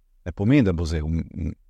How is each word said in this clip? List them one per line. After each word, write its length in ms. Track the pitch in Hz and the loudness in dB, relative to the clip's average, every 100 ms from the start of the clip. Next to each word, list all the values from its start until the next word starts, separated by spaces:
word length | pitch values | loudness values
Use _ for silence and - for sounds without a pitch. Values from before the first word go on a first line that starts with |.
| _ _ 87 | _ _ -12
Ne 60 | |
pomeni, 300 | - 101 147 | -2 4 4
da 100 | 98 | 4
bo 120 | 85 82 | 2 -2
zdaj 160 | 82 | -2
v, 220 | 76 80 - | -2 -4 -4
v 200 | - 80 - | -6 -8 -8